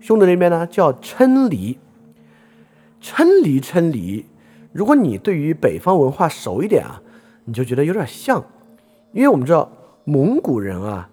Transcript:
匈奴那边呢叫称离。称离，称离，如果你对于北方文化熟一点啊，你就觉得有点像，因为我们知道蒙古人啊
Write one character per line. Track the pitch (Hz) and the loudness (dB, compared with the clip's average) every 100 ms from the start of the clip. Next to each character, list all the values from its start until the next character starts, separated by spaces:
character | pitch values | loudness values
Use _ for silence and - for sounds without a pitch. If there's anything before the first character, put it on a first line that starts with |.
匈 | - 220 | 2 4
奴 | |
那 | 190 | 4
边 | 180 175 | 4 2
呢 | 170 170 | 0 -4
叫 | 196 165 | 0 0
称 | 127 - - 262 262 254 | 0 -10 0 2 4 2
离。 | 139 98 131 _ _ - _ _ _ _ _ _ _ _ _ | -2 -6 -10 _ _ -20 _ _ _ _ _ _ _ _ _
称 | - - 330 392 | -14 0 4 4
离， | 226 135 | 4 0
称 | 135 180 170 | 0 -2 -2
离， | 131 87 104 - _ _ _ - | -2 -6 -8 -12 _ _ _ -18
如 | 147 | -6
果 | 208 294 | 2 2
你 | 185 98 | 2 -2
对 | - 180 | -2 -2
于 | 147 | -2
北 | 156 131 82 | 0 -2 -2
方 | - 185 | 0 2
文 | 131 | 2
化 | 139 165 | 0 -4
熟 | - - 95 | -4 -8 -6
一 | 202 | 0
点 | - | 0
啊， | - - - - _ _ | -2 -16 -20 -20 _ _
你 | - | -12
就 | 113 | -8
觉 | 123 123 | -4 -2
得 | |
有 | 147 | -2
点 | 196 | -2
像， | 139 - - 226 - _ _ _ _ _ _ | -6 -10 -4 -4 -4 _ _ _ _ _ _
因 | - | 0
为 | 277 | 2
我 | 180 | 2
们 | 127 | 2
知 | |
道 | 165 - - _ _ | 0 0 -10 _ _
蒙 | - 143 151 269 | -4 0 0 0
古 | - 120 | -2 -4
人 | 98 92 | -4 -8
啊 | 101 101 90 | -8 -10 -12